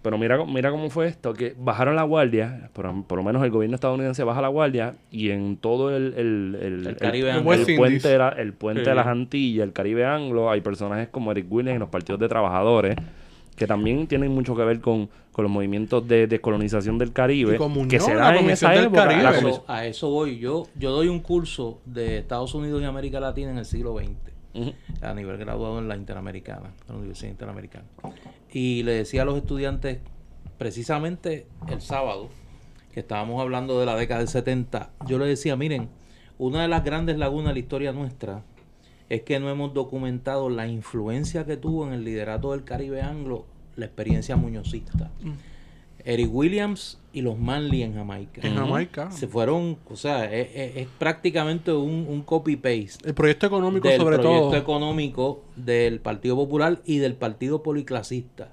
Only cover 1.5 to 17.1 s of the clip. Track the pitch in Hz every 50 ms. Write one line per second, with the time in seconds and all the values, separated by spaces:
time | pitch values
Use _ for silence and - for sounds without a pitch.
1.5 | - 123 127 127 107 107 127 139 151 160 160 151 156 160 143 123 113 110 110 120
2.5 | 131 117 - - _ - 92 92 92 98 95 - 90 90 95 101 117 131 135 123
3.5 | 107 113 107 110 123 127 - 131 131 131 135 131 127 135 131 117 117 135 139 135
4.5 | 139 156 156 143 131 120 113 120 - - _ _ - 110 107 104 101 101 101 101
5.5 | 101 - - 113 120 127 135 139 139 135 131 131 127 127 117 117 110 104 98 95
6.5 | 98 98 92 95 92 90 92 90 90 - - 117 117 127 131 131 131 156 151 160
7.5 | 180 123 117 - 165 123 123 127 135 131 131 147 135 131 127 131 - - 113 104
8.5 | 98 - 104 107 107 113 120 135 131 127 117 123 120 120 127 123 - 143 139 123
9.5 | 113 110 104 98 - - 98 101 110 117 123 131 147 151 147 135 120 117 113 113
10.5 | 107 104 87 104 98 95 101 101 101 107 117 117 - 131 120 107 104 101 92 90
11.5 | 107 117 127 127 127 117 104 85 - 92 85 85 98 98 113 117 110 113 104 90
12.5 | 90 92 101 113 120 110 101 95 107 - 160 - - - - - - - - -
13.5 | - - 110 101 107 101 107 110 123 147 160 147 139 135 139 135 135 131 123 123
14.5 | 120 113 113 113 117 117 117 123 113 110 104 104 - - - _ _ - 107 101
15.5 | 101 101 101 98 101 104 110 104 123 123 117 120 117 113 113 113 113 110 - 120
16.5 | 107 104 107 104 110 107 98 107 110 117 127 117